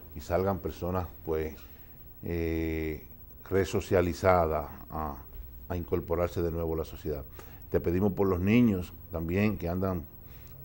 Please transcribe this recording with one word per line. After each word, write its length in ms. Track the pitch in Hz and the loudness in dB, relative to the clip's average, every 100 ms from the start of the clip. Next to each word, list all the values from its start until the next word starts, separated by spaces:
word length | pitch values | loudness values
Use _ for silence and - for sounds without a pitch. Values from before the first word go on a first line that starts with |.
| - 76 | -14 -12
y 40 | |
salgan 360 | - 87 95 92 | 0 2 2 0
personas, 480 | - - 87 92 87 - | -2 -4 -2 -2 -2 -6
pues, 300 | 80 80 78 73 - - - - - - | -2 -2 -2 -6 -14 -18 -20 -18 -20 -12
eh, 840 | - 85 82 82 80 80 78 76 - - - - - | -4 -2 0 0 0 0 -2 -4 -10 -18 -18 -18 0
resocializadas 1160 | 95 90 104 - 92 90 78 95 90 80 76 73 - - | 2 4 0 4 4 4 4 6 6 4 0 -4 -10 -10
a, 280 | 78 78 69 - - - - - | -6 -6 -6 -12 -14 -14 -14 -6
a 80 | 87 | -6
incorporarse 640 | 85 90 - 82 87 - | -2 -2 0 0 2 0
de 80 | 85 | 0
nuevo 240 | 82 82 | 0 0
a 40 | 80 | -2
la 60 | |
sociedad. 380 | 78 - 80 71 - - - - - | -4 -6 -6 -6 -6 -12 -16 -16 -2
Te 80 | 87 | 2
pedimos 340 | 90 90 101 | 4 4 4
por 140 | 90 98 | 4 4
los 140 | 87 | 4
niños 520 | 95 120 120 92 85 - - | 6 6 6 4 -2 -10 -8
también 440 | 82 82 92 104 95 | -4 0 2 2 2
que 120 | 85 | 0
andan 340 | 92 95 90 71 - - - - - | 0 0 0 -4 -12 -18 -16 -16 -12